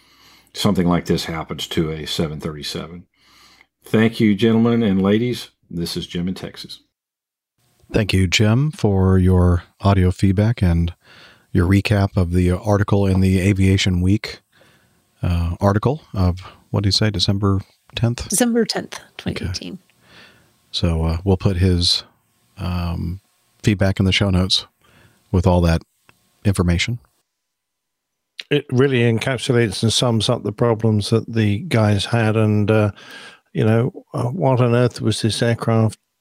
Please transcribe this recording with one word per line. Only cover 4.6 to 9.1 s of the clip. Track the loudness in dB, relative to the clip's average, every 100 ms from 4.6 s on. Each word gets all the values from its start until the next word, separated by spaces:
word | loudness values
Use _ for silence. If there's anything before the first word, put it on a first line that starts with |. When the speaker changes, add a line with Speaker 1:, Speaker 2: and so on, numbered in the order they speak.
| 2 0
Speaker 1:
and | 0 0
ladies. | 2 0 0 -6 -12 _ -14
This | -8 -8 -8
is | -8
Jim | -8 -6
in |
Texas. | -8 -12 -14 -20 -20 _ _ _ _ _ _ _ _ _ _ -6
Speaker 2:
Thank | -2 0
you, | 0 2
Jim, | 2 2 2 0
for | 0 0 2 4